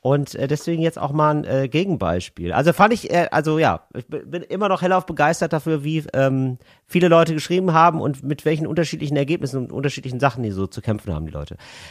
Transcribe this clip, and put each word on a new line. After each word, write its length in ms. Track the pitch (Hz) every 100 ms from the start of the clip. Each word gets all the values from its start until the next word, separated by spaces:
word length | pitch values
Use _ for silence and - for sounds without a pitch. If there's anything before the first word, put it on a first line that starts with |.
Und, 340 | 131 143 139 -
äh, 120 | 135
deswegen 320 | 151 - 165
jetzt 180 | 165 -
auch 120 | 143
mal 180 | 151 151 151
ein, 80 | -
äh, 220 | 135 135
Gegenbeispiel. 800 | 151 196 151 90 90 - - 87
Also 220 | 90 151
fand 200 | - 208
ich, 160 | 226 -
äh, 180 | 175 170
also 260 | - 156 156
ja, 300 | 147 82 _ -
ich 100 | -
b-, 120 | 156 -
bin 180 | 170
immer 240 | - 185 208
noch 140 | 190
hellauf 240 | 180 185 180
begeistert 480 | 156 147 165 160
dafür, 320 | 160 165 156 143
wie, 180 | 160 147
ähm, 440 | - 135 135 131 127 _ _ _
viele 220 | 175 170
Leute 260 | 170 165
geschrieben 380 | 156 - 180 185
haben 280 | 160 170 160
und 200 | 127 135
mit 200 | 131 147
welchen 240 | 156 160 156
unterschiedlichen 480 | 165 156 160 147 143
Ergebnissen 420 | 139 170 127 131
und 140 | 123
unterschiedlichen 480 | - 139 - 131 123
Sachen 240 | 135 127
die 80 | 113
so 160 | 95 95
zu 140 | -
kämpfen 320 | 110 107 -
haben, 120 | 78 78
die 60 |
Leute. 220 | 73 73 - - - -